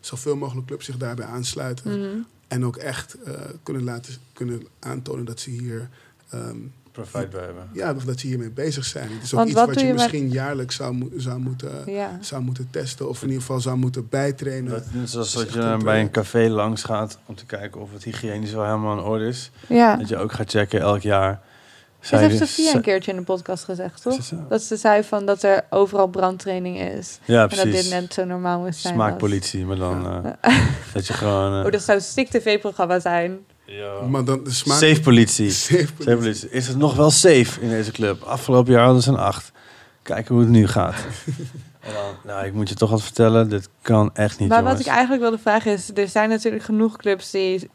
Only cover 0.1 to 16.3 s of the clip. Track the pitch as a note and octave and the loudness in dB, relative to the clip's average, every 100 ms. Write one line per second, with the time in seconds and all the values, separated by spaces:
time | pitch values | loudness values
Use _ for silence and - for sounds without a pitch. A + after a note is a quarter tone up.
0.1 | B2+ D3 C#3+ C#3 B2+ B2+ C#3 - B2+ B2 | -10 -6 -4 -6 -10 -10 -12 -12 -10 -8
1.1 | A#2+ A2 B2 B2 - C3 B2+ G#3+ G3+ G3 | -10 -10 -8 -8 -8 -8 -8 -8 -6 -6
2.1 | G#3+ A#3 _ _ B2+ B2 B2 C#3+ C3 - | -10 -12 _ _ -4 -4 -6 -10 -10 -14
3.1 | - A#3 C#3+ - E3 - C#3 B2 B2 B2+ | -18 -16 -14 -14 -16 -10 -6 -6 -8 -14
4.1 | B2 _ _ B2 A#2 - _ B2 C3 B2+ | -20 _ _ -8 -8 -12 _ -12 -12 -10
5.1 | C3 A#2+ A#2 - A#2+ B2 A2+ B2 _ _ | -10 -10 -12 -12 -10 -10 -10 -12 _ _
6.1 | _ _ A#2+ A#2+ A#2 A#2+ - _ - G2 | _ _ -14 -12 -14 -16 -20 _ -18 -12
7.1 | G2 F#2+ F#2+ F2+ F2 F2+ F3 F3+ C3+ B2+ | -10 -8 -10 -12 -14 -14 -8 -6 -6 -6
8.1 | B2+ C3 B2+ A#2 B2 D#3+ C#3 C3 C#3+ A#2 | -8 -6 -8 -8 -6 -6 -6 -8 -10 -12
9.1 | A2 - - A3+ A3 A#3+ C3+ C4 B3 A#3+ | -12 -4 0 2 4 2 4 2 2 0
10.1 | D3+ C3+ B2+ C3+ C#3 B2+ - C3 B2 B2 | 0 -2 -2 -4 -6 -6 -8 -6 -6 -6
11.1 | B2+ B2+ B2 B2+ B2+ C#3 C#3 C#3+ G3 G3 | -8 -8 -6 -6 -8 -10 -12 -10 -8 -8
12.1 | F3+ G3+ C#3 B2+ B2+ B2+ D#3+ C3+ - C#3 | -10 -10 -8 -6 -6 -8 -6 -8 -8 -8
13.1 | B2+ C#3 C3 B2 C3 B2+ B2+ B2+ B2+ A2 | -6 -6 -6 -4 -4 -2 -2 -2 -4 -4
14.1 | C3+ C#3 C3+ C3+ C3 B2 A2+ - B2 B2 | -2 -2 -4 -8 -6 -6 -8 -6 -8 -6
15.1 | B2 A2 A#2+ G#2+ A#2 A2+ A2 A2 A2 G#2 | -4 -4 -4 -4 -2 0 0 2 2 2
16.1 | - G#2 | -2 0